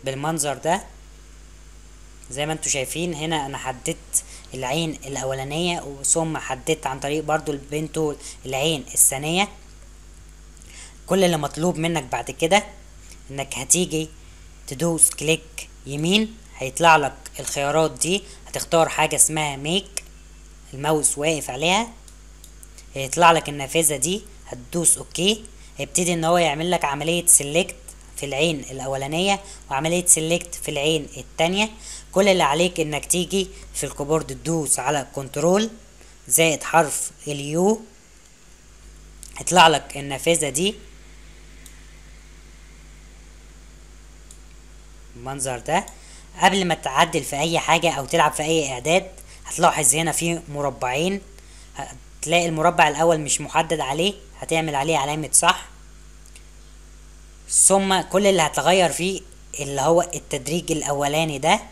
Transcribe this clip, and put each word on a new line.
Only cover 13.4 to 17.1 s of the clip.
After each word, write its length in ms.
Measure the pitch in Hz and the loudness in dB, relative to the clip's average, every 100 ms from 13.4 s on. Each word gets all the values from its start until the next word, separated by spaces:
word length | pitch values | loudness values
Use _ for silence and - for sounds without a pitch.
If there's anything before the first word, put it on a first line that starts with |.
| 135 127 | -8 -8
هتيجي 500 | 131 180 175 156 156 - - - - - - | 0 2 2 -2 -4 -12 -20 -20 -20 -20 -14
تدوس 440 | 131 170 160 - | -2 -2 2 0
كليك 580 | - 147 160 - - - - 131 | 0 0 0 -2 -16 -18 -18 -10
يمين، 500 | 143 160 208 220 - - - | -4 2 2 0 -8 -20 -10
هيطلع 380 | 131 131 165 156 | -8 4 6 6
لك 180 | 135 | 4